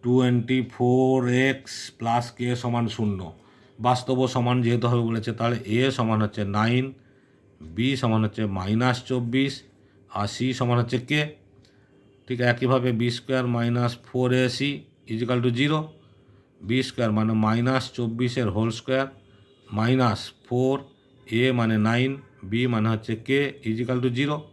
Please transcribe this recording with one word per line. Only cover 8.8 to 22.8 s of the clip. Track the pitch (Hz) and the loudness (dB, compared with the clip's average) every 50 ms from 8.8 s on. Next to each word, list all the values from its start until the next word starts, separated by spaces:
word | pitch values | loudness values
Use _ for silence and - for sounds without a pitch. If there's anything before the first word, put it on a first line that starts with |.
| 123 127 120 123 - - | 2 2 0 0 -2 -4
চব্বিশ, | 127 127 120 117 120 131 135 139 131 - - - _ _ _ _ _ - _ _ | -4 -2 -2 0 0 0 0 0 -4 -8 -16 -20 _ _ _ _ _ -20 _ _
আর | - 98 104 104 | -6 -4 -4 -4
সি | - - 120 131 127 | -4 -2 -2 -2 -2
সমান | - 131 120 120 120 | 0 0 2 2 2
হচ্ছে | 117 120 - 123 123 - | 2 0 -2 -4 -2 0
কে। | 151 151 151 151 - - _ _ _ _ _ _ _ _ _ _ _ _ _ _ _ _ _ - | 0 0 0 -2 -6 -16 _ _ _ _ _ _ _ _ _ _ _ _ _ _ _ _ _ -8
ঠিক | 127 120 | -4 0
একইভাবে | 123 123 120 120 131 123 131 131 120 127 | 2 2 2 2 2 2 2 2 2 0
বি | 117 110 120 120 | 0 0 0 -2
স্কয়ার | 120 120 - - 135 131 127 123 | -2 -4 -6 -2 -2 0 0 0
মাইনাস | 120 117 117 120 120 120 123 120 120 - - - | 0 0 0 0 0 0 0 -2 -2 -6 -16 -6
ফোর | - 123 127 123 127 | -2 0 2 2 4
এসি | 127 127 123 123 - 143 139 143 147 - - _ _ _ - 113 | 4 4 2 0 0 -2 -2 -2 -4 -10 -18 _ _ _ -8 -4
equal | 113 120 117 127 123 120 | -4 -2 0 0 2 2
to | 127 117 117 | 2 2 2
জিরো, | 139 147 156 156 156 156 - - - - - - - - - - _ _ _ _ - 95 | 2 2 2 0 -2 -6 -14 -20 -20 -20 -20 -20 -20 -20 -20 -20 _ _ _ _ -6 -2
বি | 117 127 131 | 0 0 0
স্কয়ার | 131 - - 120 110 | -2 -2 -2 -2 0
মানে | 107 107 110 110 113 | 2 2 2 2 2
মাইনাস | 110 107 107 110 117 120 127 131 131 127 - - | 2 2 2 2 2 0 0 0 -2 -2 -4 -6
চব্বিশের | - 120 113 113 117 127 123 123 135 120 104 | -4 -4 -4 -2 -2 -2 -2 0 0 -2 0
হোল | 92 107 110 117 | 0 0 0 0
স্কয়ার | 110 - - - 131 135 135 131 - - - - - - - _ - _ _ - | -2 -6 -4 -2 0 0 -2 -2 -8 -20 -20 -20 -20 -20 -20 _ -20 _ _ -8
মাইনাস | 104 104 110 117 131 131 127 117 101 - - - - _ _ | -4 -2 2 2 4 4 4 2 2 -2 -6 -14 -18 _ _
ফোর, | - 123 123 127 131 135 147 165 - - _ _ _ _ - - - 113 117 | -4 -2 0 0 0 0 -2 -6 -12 -20 _ _ _ _ -20 -10 -2 0 2
এ | 123 131 | 2 4
মানে | 127 120 117 113 113 107 | 2 2 2 2 2 2
নাইন, | 104 110 117 120 127 131 139 139 - - - - - | 2 2 2 2 2 0 -2 -6 -12 -20 -20 -18 -10
বি | 92 104 117 127 123 | -4 -2 0 0 0
মানে | 120 110 | 0 0